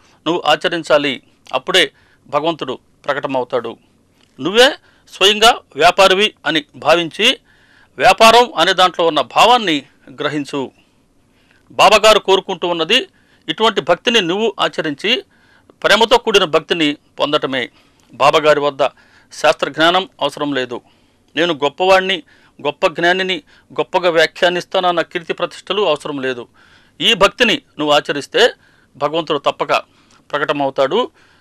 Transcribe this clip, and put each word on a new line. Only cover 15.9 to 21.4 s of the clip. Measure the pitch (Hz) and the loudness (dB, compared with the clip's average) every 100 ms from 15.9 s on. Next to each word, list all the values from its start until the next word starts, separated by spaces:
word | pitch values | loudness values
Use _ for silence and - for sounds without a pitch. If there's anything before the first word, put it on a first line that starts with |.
| 202 226 240 | 2 2 0
కూడిన | - 202 | 2 0
భక్తిని | 185 156 156 180 147 147 _ - | 2 -2 -4 -2 -2 -4 _ -8
పొందటమే. | 143 151 139 131 117 _ _ _ _ | -4 -2 -4 -6 -8 _ _ _ _
బాబాగారి | 120 135 156 151 147 | 0 2 4 2 2
వద్ద | 143 139 139 - _ _ _ | 0 -2 -4 -6 _ _ _
శాస్త్రజ్ఞానం | - 151 160 160 143 165 180 190 - | -2 -2 0 -4 0 0 0 -4 -6
అవసరం | 143 151 147 | -6 -4 -6
లేదు. | 135 127 120 - _ _ _ _ | -4 -6 -10 -14 _ _ _ _
నేను | 143 | -4